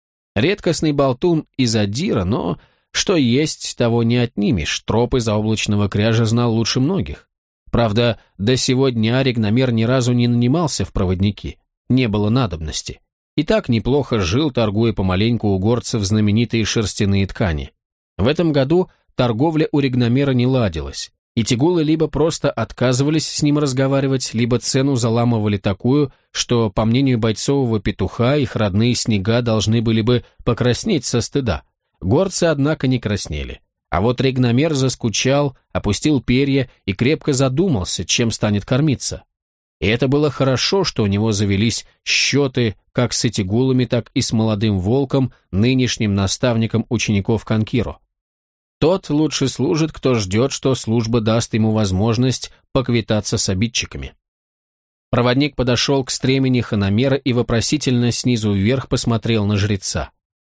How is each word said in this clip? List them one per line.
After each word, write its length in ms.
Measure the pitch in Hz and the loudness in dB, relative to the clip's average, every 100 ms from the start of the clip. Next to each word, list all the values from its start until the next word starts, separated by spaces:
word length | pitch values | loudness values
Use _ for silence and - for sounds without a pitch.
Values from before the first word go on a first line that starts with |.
| _ _ _ 101 | _ _ _ -2
Редкостный 540 | 143 208 185 156 160 | 0 0 -2 0 0
болтун 560 | 143 139 - 180 160 - - | 2 0 0 0 0 -2 -2
и 80 | 123 | 0
задира, 580 | 110 101 113 208 139 | 2 0 -2 -2 -2
но, 360 | 90 127 - - - _ _ | -2 -2 -4 -8 -12 _ _
что 240 | - - 175 | -4 0 2
есть, 600 | 123 123 156 - - - | 4 2 0 -4 -8 -2
того 280 | 120 117 | 0 2
не 140 | 113 123 | 2 2
отнимешь, 640 | 117 - 202 98 69 - | 0 0 0 0 -2 -6
тропы 380 | - 110 120 131 | -2 0 0 0
заоблачного 680 | 113 107 107 110 - 104 101 | 0 0 0 -2 0 0 0
кряжа 360 | 104 110 113 110 | 0 2 2 2
знал 280 | 117 120 | 2 2
лучше 260 | 113 113 127 | 0 0 0
многих. 480 | 139 190 78 80 _ _ _ _ _ | 0 0 -4 -10 _ _ _ _ _
Правда, 480 | 117 117 104 120 104 _ - | 0 2 2 0 -2 _ -4
до 180 | 101 131 | 0 0
сего 340 | - 127 131 | 2 2 2
дня 340 | 117 110 127 | 2 2 2
ригномер 480 | 135 120 104 120 131 | 0 0 0 2 2
ни 100 | 113 | 2
разу 320 | 113 131 123 | 2 2 2
не 140 | 123 120 | 2 2
нанимался 580 | 120 120 160 165 - 98 | 2 2 2 0 -2 -4
в 80 | |
проводники, 640 | - 92 90 101 98 69 - _ _ - | -2 0 2 0 -2 -8 -14 _ _ -2
не 180 | 127 120 | 0 2
было 220 | 104 104 | 0 2
надобности. 720 | 123 117 82 78 - - - _ _ _ - | 2 0 -4 -8 -8 -10 -14 _ _ _ -4
И 60 | |
так 260 | 143 220 - | 0 0 0
неплохо 520 | 113 113 143 127 117 | 0 2 0 0 -2
жил, 320 | 87 117 156 | 0 0 0
торгуя 420 | 123 107 101 117 | 0 0 0 0
помаленьку 540 | 104 95 92 113 117 104 | 0 0 0 0 0 0
у 100 | 95 | 0
горцев 460 | 101 120 - 117 | 0 0 -2 -2
знаменитые 640 | 95 107 104 104 117 117 104 | 0 2 2 2 2 0 0
шерстяные 600 | 117 101 - 101 98 95 | -2 -2 -2 0 0 0
ткани. 460 | - 101 76 65 _ _ _ _ - | -2 -2 -2 -8 _ _ _ _ -2
В 120 | 107 | 0
этом 240 | 151 170 | 2 2
году 400 | 151 135 175 180 _ _ - | 2 2 2 0 _ _ -2
торговля 520 | 123 110 160 156 156 | -2 0 0 0 0
у 80 | 147 | 0
ригномера 540 | 135 123 117 127 139 | 0 0 2 2 2
не 120 | 127 123 | 2 2
ладилась, 680 | 131 107 82 76 - - _ _ 117 | 2 0 -2 -8 -10 -14 _ _ -4
и 60 | |
тигулы 400 | 107 113 160 175 | 0 2 2 2
либо 240 | 147 160 151 | 2 0 0
просто 420 | - 160 - - | 0 -2 0 -4
отказывались 800 | - 110 - 123 127 143 160 - | -4 -6 -2 0 2 0 0 -2
с 140 | - | -2
ним 160 | 147 147 | 0 2
разговаривать, 760 | 147 127 135 139 135 131 - | 0 0 0 0 0 -2 -4
либо 240 | 113 120 120 | -2 0 0
цену 380 | - 135 139 127 | 0 0 0 0
заламывали 640 | 113 113 120 113 104 101 | 0 0 2 0 0 0
такую, 540 | 107 95 120 143 139 - _ | -2 -2 0 0 0 -4 _
что, 400 | - - 120 110 | -8 -2 0 0
по 120 | - | 0
мнению 360 | 110 120 139 120 | 0 2 2 2
бойцового 600 | 113 104 - 139 123 110 | 0 -2 0 0 0 -2
петуха, 580 | 107 - 95 - 120 147 | -2 -4 -4 0 0 0
их 180 | 131 - | 0 -2
родные 400 | 107 98 117 117 | 0 2 2 0
снега 480 | - 104 95 117 | 0 0 0 0
должны 400 | 120 110 107 117 | 0 0 2 0
были 180 | 117 110 | 2 2
бы 220 | 110 120 - - | 2 0 -2 -8
покраснеть 600 | - 117 123 117 226 165 - | -4 0 0 0 0 -2 0
со 160 | 120 | -2
стыда. 400 | - 139 123 78 - _ _ _ | -2 -2 -2 -4 -8 _ _ _
Горцы, 440 | 87 139 190 - 170 | 0 2 2 0 0
однако, 420 | 143 139 160 131 | 2 0 0 0
не 100 | 123 | -2
краснели. 640 | - 101 - 76 65 - _ _ - | -2 -4 -4 -8 -8 -12 _ _ -6
А 100 | 87 | -2
вот 180 | 113 123 | 0 0
ригномер 540 | 135 127 123 120 160 | 0 2 2 2 2
заскучал, 840 | 139 131 - 120 - 127 143 143 - _ | 0 0 -2 -4 -2 0 0 0 -4 _
опустил 500 | 90 104 104 156 139 | -6 -2 0 0 0
перья 500 | - 123 139 135 127 _ - | 2 2 2 0 -2 _ -8
и 80 | |
крепко 400 | 95 120 156 - | -2 0 0 0
задумался, 680 | 131 135 131 196 117 87 - | 0 0 0 0 0 -2 -6
чем 280 | 90 - 117 | -2 -2 0
станет 340 | - 107 104 - | 0 0 -2 0
кормиться. 580 | 127 156 120 - - - _ _ _ _ - | 0 0 0 -4 -8 -14 _ _ _ _ -6
И 60 | 92 | -2
это 220 | 120 135 | 0 2
было 240 | 143 151 | 2 0
хорошо, 520 | - 135 123 - 196 | 0 0 0 0 0
что 200 | 175 - | -2 -2
у 20 | 101 | 0
него 280 | 101 113 | 0 0
завелись 520 | 104 101 98 113 - - _ | 0 0 2 0 -2 -8 _
счеты 760 | - - - 135 139 127 117 - _ | -4 -2 0 0 0 0 -2 -4 _
как 200 | - 120 | -2 -2
с 120 | - 123 | 0 -2
этигулами, 600 | - 92 110 131 127 120 | -2 -2 0 2 2 0
так 240 | 120 - 135 | -2 -2 -2
и 60 | |
с 100 | - | 0
молодым 480 | 113 113 104 110 98 | 0 0 0 0 0
волком, 540 | 92 131 135 139 131 - _ | 0 0 0 0 -2 -4 _
нынешним 640 | 92 120 131 123 - 107 98 | 0 2 2 0 0 0 0
наставником 720 | 95 - 127 113 113 110 - | 0 0 0 0 0 -2 -2
учеников 560 | 117 - 101 92 110 - | -4 0 0 0 -2 -2
Канкиро. 540 | 110 104 127 95 - _ _ _ _ _ _ _ - | -2 0 -2 -4 -8 _ _ _ _ _ _ _ -2
Тот 300 | 147 190 - | 0 0 0
лучше 380 | 147 151 - 131 | 0 0 0 -2
служит, 440 | - 131 156 160 | -2 0 0 -2
кто 220 | - 135 117 | -2 0 0
ждет, 360 | 92 104 135 | 0 0 0
что 240 | - 135 127 | 0 -2 -2
служба 440 | - 117 110 120 | -2 -2 0 0
даст 340 | 110 113 - 113 | 0 0 0 0
ему 160 | 110 | 0
возможность 800 | 110 101 92 113 113 127 123 - _ _ | 2 0 0 0 2 0 -2 -8 _ _
поквитаться 640 | 135 127 117 - 107 - 113 | -4 0 0 0 -2 -2 -2
с 120 | - | -2
обидчиками. 640 | 95 117 - - - 65 - _ _ _ _ _ _ _ _ _ | -2 -2 -4 -8 -10 -14 -16 _ _ _ _ _ _ _ _ _
Проводник 460 | 127 123 127 143 - | 0 2 2 0 -2
подошел 480 | 123 117 - 135 | -2 0 0 0
к 80 | 127 | -2
стремени 500 | - 127 135 131 123 | -4 0 0 2 0
Хономера 540 | 117 107 98 101 135 135 | 0 0 0 2 2 0
и 180 | 139 | 0
вопросительно 800 | 120 117 117 - 151 135 123 120 | -2 0 -2 0 -2 0 0 0
снизу 420 | - 127 120 107 | 0 -2 0 0
вверх 340 | 101 101 127 - | 0 0 0 -2
посмотрел 580 | 127 - 113 - 113 104 | -2 0 -2 0 0 0
на 120 | 104 | 0
жреца. 540 | 104 101 - - - _ _ _ _ | 0 -2 -4 -6 -8 _ _ _ _